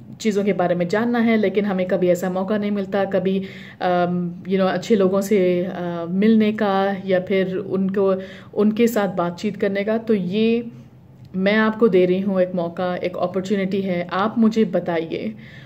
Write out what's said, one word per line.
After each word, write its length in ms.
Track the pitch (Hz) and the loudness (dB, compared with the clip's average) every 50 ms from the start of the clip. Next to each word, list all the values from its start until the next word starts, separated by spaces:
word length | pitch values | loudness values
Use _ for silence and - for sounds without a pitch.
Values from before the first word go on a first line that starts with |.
| - - - - | -18 -18 -14 -4
चीज़ों 240 | - 220 196 208 196 | -2 0 0 2 2
के 100 | 202 185 | 2 2
बारे 220 | 185 180 175 175 | 2 2 0 2
में 120 | 175 175 170 | 0 0 0
जानना 320 | 208 208 233 240 240 240 | 0 0 0 0 0 2
है 180 | 226 233 226 220 | 2 2 4 4
लेकिन 280 | 208 190 190 214 202 | 2 2 2 0 0
हमें 220 | 208 190 185 180 185 | 0 0 -2 0 0
कभी 220 | 190 180 185 175 | 0 2 2 2
ऐसा 200 | 175 175 190 185 | 2 2 0 -2
मौका 280 | 180 185 190 190 214 208 | -2 -2 -2 -2 -2 -2
नहीं 140 | 208 208 | -2 -2
मिलता, 340 | 208 202 196 190 196 202 196 | -2 -2 -2 -2 -2 -2 0
कभी, 380 | 190 202 190 175 190 190 196 190 - - - - - - - | 0 0 0 0 0 0 -2 -2 -6 -10 -16 -18 -18 -10 -4
अम, 540 | - 180 180 175 175 175 180 180 175 170 175 185 - | -2 0 2 2 2 0 0 -2 -4 -4 -8 -10 -4
you 120 | 185 196 | -2 0
know, 140 | 190 190 185 | 0 2 0
अच्छे 260 | 147 180 185 - 233 | 0 -2 0 2 2
लोगों 260 | 202 190 180 196 196 | 4 4 2 2 0
से, 440 | 196 - 220 196 180 180 180 180 180 | 0 2 2 2 4 2 2 0 0
अ, 400 | 185 - - 180 175 175 170 170 170 | -2 -4 -6 -6 -6 -6 -6 -6 -4
मिलने 420 | 180 190 202 220 226 220 214 214 | 0 2 4 4 6 6 4 2
का 440 | 208 214 220 202 196 196 196 196 196 185 190 | 2 0 0 2 2 2 2 0 -2 -4 -2
या 140 | 190 185 180 | 0 0 0
फिर 360 | 185 - 196 190 190 175 185 | 0 0 0 0 0 0 -2
उनको, 680 | 185 - - - 190 190 190 196 208 196 190 190 190 190 - - - - - - | -4 -4 -4 -2 -2 0 0 0 2 2 2 0 0 -4 -10 -16 -18 -20 -6 -2
उनके 340 | - 208 214 214 220 233 226 | 2 2 2 4 4 2 2
साथ 200 | 233 214 202 185 | 2 0 -2 0
बातचीत 500 | 185 185 170 175 175 - - 208 202 - | -2 -2 -2 -2 -4 -4 -6 -6 -4 -2
करने 260 | 220 196 196 196 202 | -2 -2 0 -2 -2
का, 140 | 214 220 226 | 0 -2 -2
तो 160 | 226 226 220 | 0 0 0
ये 580 | 202 180 175 185 214 220 226 226 240 233 233 - - - - - - - - - - - - - | 0 0 -2 0 0 2 2 2 0 -2 -6 -12 -18 -20 -20 -20 -20 -20 -20 -20 -20 -20 -8 -4
मैं 200 | 185 190 196 214 | -2 0 2 4
आपको 320 | 220 220 220 220 220 233 220 | 4 2 2 2 4 4 4
दे 180 | 185 180 180 | 6 6 4
रही 140 | 180 180 190 | 4 2 0
हूँ 220 | 190 202 190 185 | 0 0 0 0
एक 140 | 180 180 180 | 0 0 0
मौका, 400 | 180 170 170 175 - 185 180 180 | -2 -4 -4 -4 -4 -4 -4 -4
एक 220 | - - 180 180 - | -4 -4 -6 -4 -4
अपॉर्चुनिटी 640 | - 175 180 190 185 190 214 196 190 190 196 196 | -4 -4 -2 -4 -4 -2 -2 -2 0 -2 -2 -2
है। 260 | 190 190 180 175 175 175 | -2 -2 -2 -4 -4 -4
आप 240 | 170 185 202 220 220 233 | -2 -2 -2 -2 0 2
मुझे 280 | 226 214 220 220 220 | 2 2 4 2 2
बताइए 680 | 170 180 180 175 180 170 165 160 160 170 - - 220 220 - - - - - - | 2 0 -2 -2 -2 -2 -2 -2 -4 -6 -6 -6 -8 -8 -10 -16 -20 -20 -20 -20